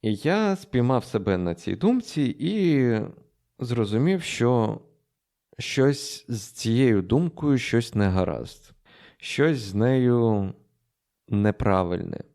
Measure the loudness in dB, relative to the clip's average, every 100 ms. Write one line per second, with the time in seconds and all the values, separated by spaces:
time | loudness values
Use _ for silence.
0 | -2 -2 0 0 0 -2 -2 0 2 0
1 | 0 -4 0 0 0 -4 -6 -2 0 0
2 | -2 -4 -2 -2 -4 0 2 2 2 0
3 | -2 -12 _ _ _ _ -4 -2 0 2
4 | 2 0 -4 0 2 2 0 -4 -12 _
5 | _ _ _ _ _ -14 -8 2 2 2
6 | -6 -14 -10 -10 -10 -8 -2 2 4 2
7 | 2 0 0 -2 0 0 2 -2 0 0
8 | 2 2 0 -4 -10 -16 _ _ _ -20
9 | -20 _ -10 0 0 0 -4 0 2 2
10 | 2 4 2 0 -2 -8 _ _ _ _
11 | _ _ _ 0 2 2 2 2 0 -4
12 | -6 -10 -14